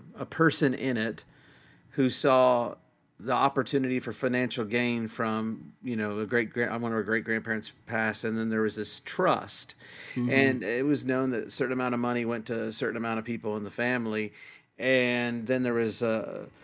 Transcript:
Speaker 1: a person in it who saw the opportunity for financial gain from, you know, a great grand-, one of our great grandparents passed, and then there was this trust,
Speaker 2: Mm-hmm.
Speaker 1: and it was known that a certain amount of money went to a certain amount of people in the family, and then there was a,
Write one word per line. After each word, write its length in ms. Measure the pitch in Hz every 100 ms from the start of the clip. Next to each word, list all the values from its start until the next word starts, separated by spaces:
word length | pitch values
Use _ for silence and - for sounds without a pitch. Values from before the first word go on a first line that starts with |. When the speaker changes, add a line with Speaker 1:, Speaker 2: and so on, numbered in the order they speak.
| - -
Speaker 1:
a 80 | 131
person 480 | - 160 - 143
in 220 | 123 131 120
it 300 | 113 107 - - - - - - _
who 180 | - 131
saw 680 | - 143 131 127 123 117 - _ _ _ -
the 120 | 113
opportunity 680 | 120 135 139 117 139 131 127
for 120 | 117
financial 540 | 107 131 123 123 123 107
gain 420 | 120 123 117 110
from, 640 | - 113 110 110 110 - -
you 120 | 127 113
know, 240 | 107 104
a 60 | 107
great 240 | 120 110
grand-, 300 | 120 117 117
one 100 | 117
of 40 | 113
our 60 |
great 200 | 104 113
grandparents 480 | 110 110 113 110 - - -
passed, 380 | 113 110 107 117
and 120 | 113
then 120 | 113
there 120 | 110
was 140 | 110 107
this 260 | 104 -
trust, 720 | - - 185 131 - - - - - - - 127
Speaker 2:
Mm-hmm. 140 | 123
Speaker 1:
and 320 | 135 135 127
it 220 | 98 120 143
was 180 | 135 127
known 260 | 131 131
that 120 | 117 -
a 40 |
certain 220 | - 127
amount 200 | 127 127
of 60 | 120
money 240 | 120 120 117
went 200 | 117 110
to 160 | 113
a 80 | 110
certain 220 | 110 117 113
amount 220 | 117 113
of 60 | 113
people 300 | 113 110 107
in 60 |
the 60 | 101
family, 600 | - 120 123 113 107 107 - - - _ -
and 680 | 123 131 123 123 120 120 113
then 160 | 127
there 100 | 123
was 280 | 117 113 107
a, 440 | 117 110 - - - -